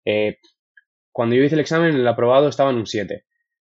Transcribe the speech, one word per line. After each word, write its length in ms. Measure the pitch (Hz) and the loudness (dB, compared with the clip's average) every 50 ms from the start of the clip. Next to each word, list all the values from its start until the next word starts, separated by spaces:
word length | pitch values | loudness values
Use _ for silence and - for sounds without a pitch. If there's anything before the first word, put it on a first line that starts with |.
| _ | _
Eh, 340 | 110 104 107 107 107 104 - _ _ _ _ _ _ _ - _ _ _ _ _ _ - | -2 -2 0 -2 -2 -4 -8 _ _ _ _ _ _ _ -20 _ _ _ _ _ _ -8
cuando 240 | - 117 113 120 | -4 -2 0 2
yo 80 | 127 139 | 2 2
hice 100 | 143 160 | 2 2
el 60 | 151 | 0
examen, 340 | - - 160 165 170 165 151 | -2 -2 -2 0 0 0 0
el 140 | 131 123 120 | 0 0 0
aprobado 400 | 117 117 120 120 127 139 147 143 | 0 0 2 2 4 4 2 2
estaba 220 | 120 - 139 139 | 0 0 0 0
en 60 | 127 | 0
un 100 | 117 104 | -2 -4
siete. 380 | - - 107 98 80 73 71 - _ _ _ _ _ _ _ _ _ _ | -6 -6 -6 -6 -6 -10 -12 -14 _ _ _ _ _ _ _ _ _ _